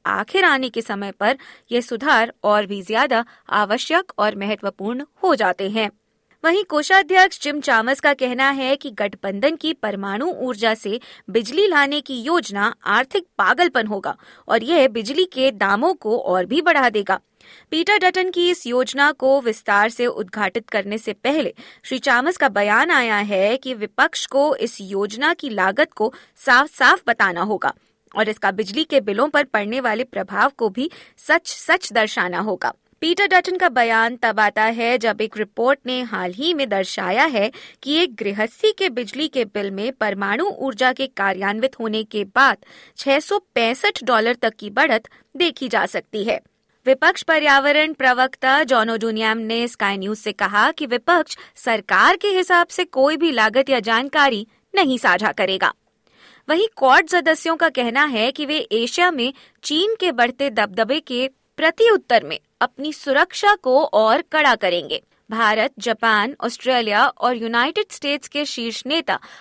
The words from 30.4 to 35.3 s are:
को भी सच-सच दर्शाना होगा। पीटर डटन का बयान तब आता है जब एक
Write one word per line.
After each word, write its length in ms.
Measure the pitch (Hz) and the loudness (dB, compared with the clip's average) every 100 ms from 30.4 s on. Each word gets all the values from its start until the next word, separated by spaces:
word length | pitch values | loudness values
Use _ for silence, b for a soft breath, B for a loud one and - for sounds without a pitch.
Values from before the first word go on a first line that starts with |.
| 262 - | 0 0
को 100 | 220 | -4
भी 220 | 196 311 B B - | -2 -6 B B -10
सच-सच 720 | - 330 - - - 359 - | 0 0 0 -6 -2 -2 0
दर्शाना 460 | 220 214 - 180 175 | 0 0 -2 -4 -2
होगा। 340 | 214 185 120 - _ _ | -4 -2 -4 -6 _ _
पीटर 260 | 320 349 403 | -2 0 2
डटन 300 | 370 359 370 | 2 0 0
का 120 | 359 | 0
बयान 480 | 247 233 226 226 240 | 2 2 2 0 0
तब 240 | 233 214 | -2 2
आता 220 | 208 214 | 0 2
है 360 | 220 226 233 247 | 0 0 -2 0
जब 220 | 226 208 | -2 -2
एक 160 | 214 | -6